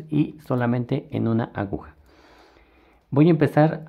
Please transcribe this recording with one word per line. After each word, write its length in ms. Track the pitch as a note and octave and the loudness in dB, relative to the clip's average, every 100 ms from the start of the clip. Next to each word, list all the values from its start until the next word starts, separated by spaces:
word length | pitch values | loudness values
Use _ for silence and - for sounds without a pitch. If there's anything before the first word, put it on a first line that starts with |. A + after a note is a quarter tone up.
| - | -6
y 280 | D3 D#3+ - - | -2 -2 -6 -6
solamente 640 | B2+ A#2+ B2 A#2+ C3+ - | -2 0 -2 -2 -6 -4
en 160 | A2+ A2+ | -4 -2
una 240 | A2+ B2 | -2 -2
aguja. 440 | - G2+ F#2+ - _ _ _ - - - _ _ _ _ _ - | -6 -6 -8 -12 _ _ _ -20 -20 -20 _ _ _ _ _ -4
Voy 180 | C#3+ D#3+ | 4 4
a 40 | |
empezar 520 | D#3 C#3 D3 D#3 E3 | 4 2 2 2 0